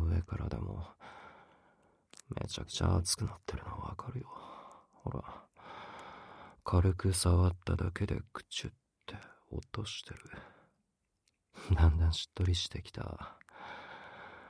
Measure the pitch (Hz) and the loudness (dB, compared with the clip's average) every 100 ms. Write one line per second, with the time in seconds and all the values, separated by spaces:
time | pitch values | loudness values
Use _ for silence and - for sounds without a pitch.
0 | 82 85 - - - - - - 82 - | 4 2 0 -2 -2 -2 -4 -6 -8 -12
1 | - - - - - - _ _ _ _ | -18 -18 -18 -20 -20 -20 _ _ _ _
2 | _ - - - - - 85 - 85 90 | _ -16 -8 -6 -6 -6 -6 0 4 4
3 | 87 - 98 - - - - - - - | 2 0 -2 -6 -8 -8 -6 -8 -8 -8
4 | - 127 - - - - - - - _ | -8 -8 -10 -14 -14 -16 -18 -20 -20 _
5 | - - - - - - - - - - | -6 -6 -6 -12 -18 -20 -16 -14 -14 -14
6 | - - - - - - - 90 95 90 | -14 -16 -16 -18 -20 -12 2 6 6 4
7 | 95 90 87 87 90 90 - 87 - 87 | 2 4 6 8 6 4 0 0 0 -2
8 | 101 - - - - - - - _ _ | -2 -2 -4 -12 -10 -8 -8 -10 _ _
9 | - 101 - - - - - - 101 - | -16 -16 -16 -20 -10 -8 -8 -8 -6 -8
10 | - - - - - - _ _ _ _ | -10 -14 -14 -16 -16 -20 _ _ _ _
11 | _ _ _ _ _ - - 87 80 78 | _ _ _ _ _ -6 2 8 8 8
12 | 82 80 - - 90 90 - - - - | 6 4 -2 0 2 2 0 -6 -8 -6
13 | - - - - - - - - - - | -6 -6 -10 -14 -20 -16 -14 -12 -14 -14
14 | - - - - - | -16 -16 -16 -16 -18